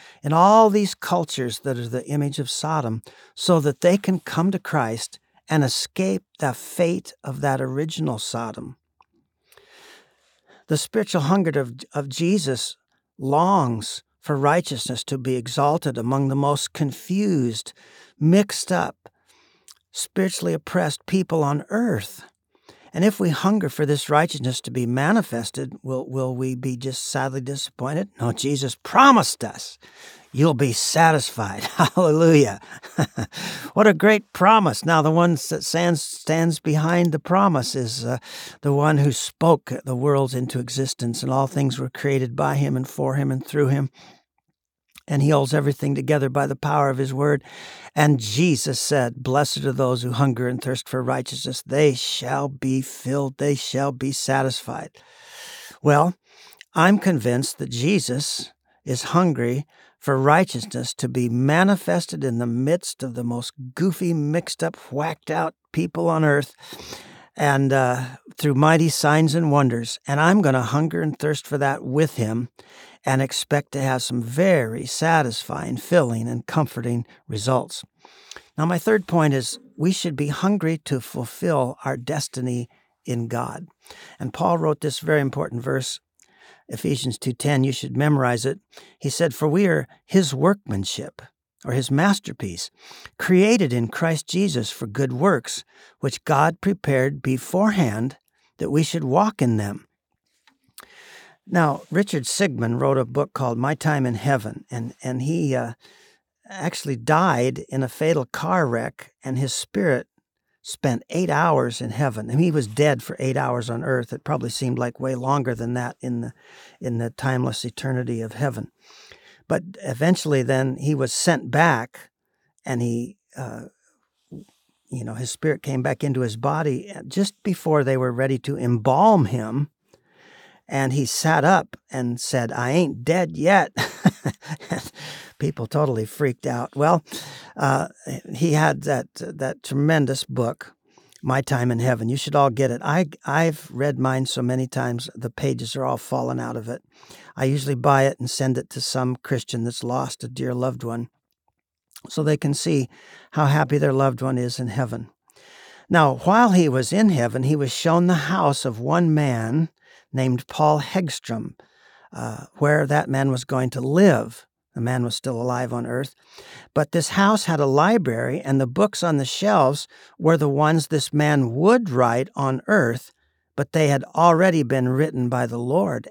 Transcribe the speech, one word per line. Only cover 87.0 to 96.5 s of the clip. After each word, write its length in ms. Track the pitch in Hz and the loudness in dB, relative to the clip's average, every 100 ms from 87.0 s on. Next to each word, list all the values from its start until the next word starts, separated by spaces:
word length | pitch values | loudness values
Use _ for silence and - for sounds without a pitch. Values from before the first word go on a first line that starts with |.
| 131 107 | -4 -6
two 160 | 135 | -6
ten. 300 | 120 143 143 | -4 0 2
You 80 | 135 | 0
should 260 | 127 135 127 | -2 -6 -2
memorize 480 | 151 143 127 120 127 | 2 2 2 0 -4
it. 140 | 180 _ - - _ | -6 _ -20 -20 _
He 100 | 143 | -6
said, 240 | - 165 | -2 -2
"For 140 | 113 151 | 0 0
we 200 | 170 196 | 2 2
are 200 | 156 131 _ - | 2 -2 _ 0
his 280 | 190 156 | 2 2
workmanship," 880 | 131 160 202 - 98 95 - 143 - - _ _ _ - | 2 2 2 -2 -4 -4 -6 -10 -14 -20 _ _ _ -4
or 80 | |
his 180 | 127 127 | -2 0
masterpiece, 800 | 139 196 196 - - 98 87 - _ - - - - | 2 2 2 -2 -10 -8 -8 -12 _ -20 -20 -20 -8
"created 560 | - 180 208 233 151 | 2 4 6 4 2
in 160 | 123 113 | 0 -2
Christ 380 | - 165 156 - | -2 -2 -2 -4
Jesus 440 | 180 196 131 107 | -2 0 0 -4
for 160 | - 110 | -8 -8
good 240 | 107 135 | -4 -2
works, 540 | 123 185 147 - - - _ - - | 0 2 2 -2 -12 -12 _ -20 -6
which 240 | 139 - | -6 -6
God 380 | - 139 160 | -2 2 2